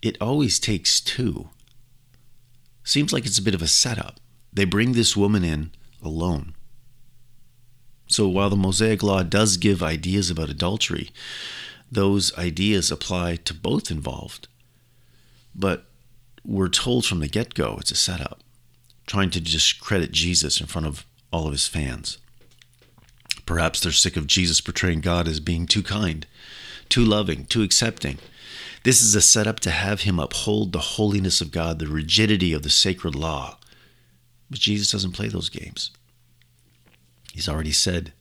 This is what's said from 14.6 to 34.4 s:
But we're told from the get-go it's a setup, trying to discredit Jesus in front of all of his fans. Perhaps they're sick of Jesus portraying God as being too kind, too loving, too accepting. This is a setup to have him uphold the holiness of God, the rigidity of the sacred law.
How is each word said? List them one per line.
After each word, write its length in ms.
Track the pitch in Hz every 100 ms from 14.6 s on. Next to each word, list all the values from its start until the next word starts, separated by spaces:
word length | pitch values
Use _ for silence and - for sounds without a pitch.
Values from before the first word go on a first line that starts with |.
| _ _ _ _ _ _ _ - - -
But 340 | 95 87 - _ _ - _ -
we're 260 | - 98 92
told 360 | - - 123 -
from 140 | 90
the 80 | 76
get-go 500 | 104 120 - 62 52
it's 120 | -
a 40 | -
setup, 480 | - 87 67 - _ _ _ _ _ - -
trying 220 | 101 95
to 100 | 90
discredit 680 | 80 80 - - - 98 80
Jesus 480 | 80 87 85 78 -
in 80 | 76
front 200 | 82 78
of 180 | 71 - _ _
all 140 | 82 78
of 80 |
his 140 | 69 -
fans. 500 | - 71 64 - - - - - - - _ _ - - _ _ - -
Perhaps 340 | 85 82 -
they're 120 | 87
sick 260 | 80 95 87
of 80 | 73
Jesus 320 | - 90 80
portraying 420 | - - 92 82
God 260 | 87 87 82
as 120 | 78
being 280 | 76 85 87
too 160 | 107
kind, 420 | 95 98 101 80 - - - - - - -
too 160 | - 117
loving, 400 | 104 98 73 67
too 180 | 117
accepting. 540 | 101 - 113 - 71 69 - - - - - -
This 180 | 120 123
is 140 | 117 104
a 60 |
setup 380 | - - 107 110
to 100 | -
have 300 | 80 95 101
him 180 | 101 87
uphold 520 | 71 - - 107 101
the 80 | 87
holiness 640 | - - 107 101 92 -
of 100 | 80
God, 280 | 85 82 80
the 80 | 78
rigidity 680 | 78 78 95 110 104 90
of 100 | 78
the 60 | 73
sacred 460 | - 101 90 - 71
law. 420 | 80 73 65 - - - - _ _ _ _ _